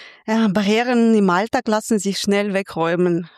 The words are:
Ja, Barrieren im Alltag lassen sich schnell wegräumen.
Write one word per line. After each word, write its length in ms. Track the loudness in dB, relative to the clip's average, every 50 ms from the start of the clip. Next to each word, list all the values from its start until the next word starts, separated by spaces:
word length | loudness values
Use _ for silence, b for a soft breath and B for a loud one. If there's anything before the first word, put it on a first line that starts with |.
| B B B B B
Ja, 220 | B 0 2 2
Barrieren 720 | 2 2 0 0 2 0 0 0 2 2 2 4 4 4
im 120 | 4 4 4
Alltag 380 | 2 0 0 -2 -6 -6 -4
lassen 320 | -2 -2 -2 -2 -2 -2 -2
sich 220 | -2 -4 -4 -4
schnell 340 | -2 -2 0 0 0 -2 -4
wegräumen. 760 | -4 -6 -6 -6 -4 -2 -2 0 0 0 0 0 -2 -4 -8 b